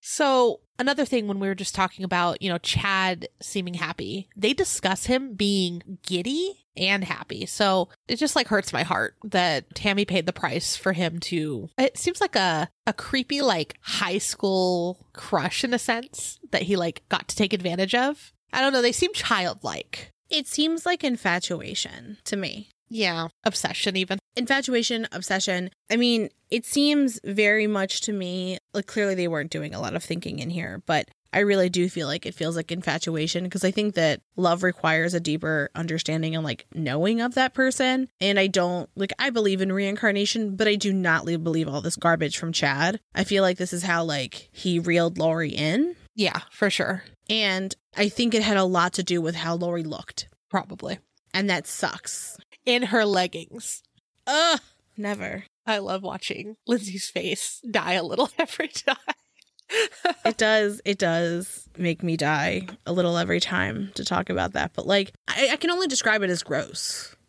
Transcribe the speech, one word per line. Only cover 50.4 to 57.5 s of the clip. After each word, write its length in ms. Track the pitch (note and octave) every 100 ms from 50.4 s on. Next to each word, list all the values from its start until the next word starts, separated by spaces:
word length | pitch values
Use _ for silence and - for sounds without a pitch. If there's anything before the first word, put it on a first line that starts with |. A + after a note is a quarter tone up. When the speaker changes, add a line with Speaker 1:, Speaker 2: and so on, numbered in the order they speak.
| _
Speaker 1:
Probably. 480 | G3 - - - - _ _ _
Speaker 2:
And 160 | F#3 G3+
that 200 | F3+ -
sucks. 720 | - E3+ G#2 - - - - _ - -
Speaker 1:
In 160 | B3
her 220 | B3 A#3
leggings. 800 | G#3+ F#3+ F3+ E3 E3 A#3 - - _ _ _ _ -
Speaker 2:
Ugh, 300 | D4 E4+ D#4 - _ _ -
never. 480 | G#3 G3+ F#3+ F#3+ G3 _ -
Speaker 1:
I 120 | G#3+
love 240 | G3 F#3+
watching 540 | F#3+ F#3 - - G3+ A3 -
Lindsay's 420 | A#3 G3+ F#3 -
face 520 | - - G3 -